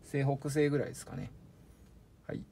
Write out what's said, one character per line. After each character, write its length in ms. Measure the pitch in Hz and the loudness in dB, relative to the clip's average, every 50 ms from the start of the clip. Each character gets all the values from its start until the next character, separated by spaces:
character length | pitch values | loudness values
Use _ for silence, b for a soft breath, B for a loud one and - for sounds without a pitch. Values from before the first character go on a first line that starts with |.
| - | -14
西 200 | - - 143 139 | -2 0 2 4
北 240 | 139 139 135 - 147 | 4 2 2 -2 0
西 220 | 139 151 147 147 | 2 4 4 6
ぐ 80 | 143 143 | 4 2
ら 80 | 117 | 0
い 20 | - | 0
で 60 | 120 | -6
す 100 | - - | -10 -12
か 120 | - - | -10 -8
ね。 140 | - 147 - - - - - - - - - - - - - - - - - - - - | -8 -8 -8 -12 -16 -20 -20 -20 -20 -20 -20 -20 -20 -20 -20 -20 -20 -20 -20 -20 -20 -10
は 80 | - - | -8 -8
い。 80 | - - - | -8 -8 -10